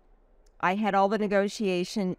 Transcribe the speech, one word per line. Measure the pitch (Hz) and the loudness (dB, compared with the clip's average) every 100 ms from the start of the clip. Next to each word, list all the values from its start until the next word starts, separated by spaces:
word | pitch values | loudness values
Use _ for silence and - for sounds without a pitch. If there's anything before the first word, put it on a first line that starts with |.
| _ _ _ _ _ _ | _ _ _ _ _ _
I | 170 190 | -2 0
had | 214 196 | 0 2
all | 196 | 2
the | 208 | 2
negotiation | 208 202 202 - 202 180 180 220 185 | 0 0 0 -2 -2 0 -2 -2 -4